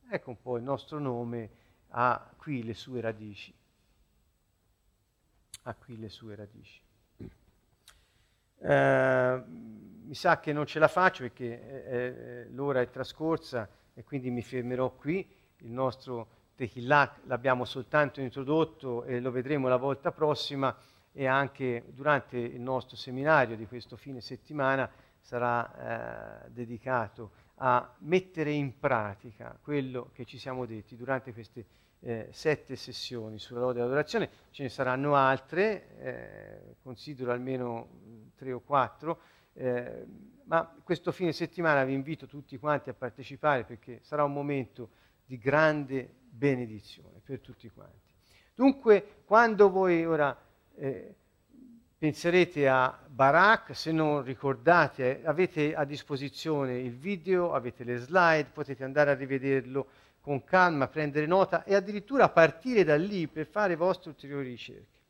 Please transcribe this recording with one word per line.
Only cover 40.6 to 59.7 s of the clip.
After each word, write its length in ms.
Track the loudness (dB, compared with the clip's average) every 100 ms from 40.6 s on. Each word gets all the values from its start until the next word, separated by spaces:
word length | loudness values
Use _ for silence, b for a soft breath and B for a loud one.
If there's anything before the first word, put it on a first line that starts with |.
| -2 -12
questo 300 | -6 -4 -4
fine 200 | -2 -2
settimana 520 | -2 -6 -2 2 2
vi 80 | 2
invito 340 | -2 -4 -10 -10
tutti 320 | -18 -16 -8
quanti 300 | -2 -2 -4
a 60 |
partecipare, 720 | -10 -10 -10 -16 -4 0 0
perché 360 | -2 -12 -16 -18
sarà 220 | _ -2
un 80 | 0
momento 560 | 0 -2 -2 -4 -10 -16 b b b
di 140 | _ -4
grande 720 | 2 4 4 2 -2 -6 -8 _ _
benedizione 920 | 0 2 2 -2 -10 -16 -20 -20 -20
per 180 | _ -14
tutti 280 | -14 -20 -20
quanti. 420 | -20 -20 -20 _ _ b b b
Dunque, 640 | 2 4 4 6 6 6 -20
quando 460 | _ 6 6 8 6
voi 340 | 8 4 2
ora, 320 | 2 2 2 0 _ _ _
eh, 400 | -8 -6 -6 -12 -20 _ _ _ -20 -20 -20 _ _
penserete 720 | -2 0 2 4 4 4 4
a 300 | 4 2 -2 -20
Barak, 720 | 4 6 8 8 6 2 -8
se 160 | -2
non 300 | 2 2 0
ricordate, 960 | -2 -4 -2 0 6 6 4 2 -2 0
avete 500 | -2 0 0 2 0
a 100 | 0
disposizione 920 | -4 -6 -8 -6 -6 -8 -2 -2 0 -4
il 160 | -6 -8
video, 560 | -6 -6 0 2 2
avete 320 | 0 -4 -8
le 140 | -6 -6
slide, 520 | 0 4 6 4 0
potete 300 | -6 -8 -6
andare 280 | -4 2 4
a 40 |
rivederlo 720 | 2 0 -2 2 0 0